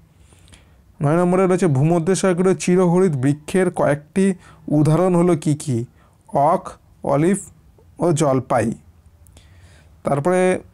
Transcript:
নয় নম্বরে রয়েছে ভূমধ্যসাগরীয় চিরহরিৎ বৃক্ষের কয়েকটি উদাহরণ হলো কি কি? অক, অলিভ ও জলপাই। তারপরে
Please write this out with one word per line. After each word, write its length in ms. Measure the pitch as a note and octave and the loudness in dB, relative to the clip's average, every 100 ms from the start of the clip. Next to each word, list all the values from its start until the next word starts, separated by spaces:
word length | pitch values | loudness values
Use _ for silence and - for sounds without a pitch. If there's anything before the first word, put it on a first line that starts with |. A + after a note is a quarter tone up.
| _ _ - - - - _ - _ - | _ _ -20 -20 -20 -20 _ -20 _ -6
নয় 140 | D3 E3+ | -2 0
নম্বরে 300 | F3+ F#3 F#3+ | 0 2 2
রয়েছে 200 | F#3 F3+ | 0 0
ভূমধ্যসাগরীয় 880 | C3 D#3 F3 D#3+ F3+ F#3+ F3+ F#3+ | 2 2 0 0 0 0 0 0
চিরহরিৎ 580 | F3+ - F3+ F3 F3+ F#3+ C#3 | 0 0 2 2 2 0 0
বৃক্ষের 540 | C3+ D3 - F#3 F3 | -2 -4 -4 -2 -2
কয়েকটি 640 | E3 C#3+ D3+ - F#3+ F#3+ F#3 - - - | 0 -2 -2 -4 -2 -2 -2 -12 -20 -2
উদাহরণ 460 | D3 D3+ D#3 F#3 | 0 2 2 2
হলো 220 | E3+ F3 D#3+ | 2 2 0
কি 180 | D#3 | -2
কি? 300 | D3 D3 A#2 A#2+ _ _ _ - | -4 -4 -6 -6 _ _ _ -6
অক, 400 | C#3+ D3 F3 - - _ _ | 0 0 0 -4 -18 _ _
অলিভ 340 | C3+ C#3+ E3+ G3+ - - - _ - - | -4 0 0 -2 -6 -20 -20 _ -20 -4
ও 140 | E3+ | -2
জলপাই। 600 | D3+ D3 C3 - B2 A2+ - - - _ _ - - - - - - - - | 0 0 0 -2 -2 -2 -6 -14 -20 _ _ -20 -20 -20 -20 -20 -20 -20 -10
তারপরে 540 | - C#3+ F3+ F#3 F#3 F#3 - | -4 -2 0 0 0 -2 -6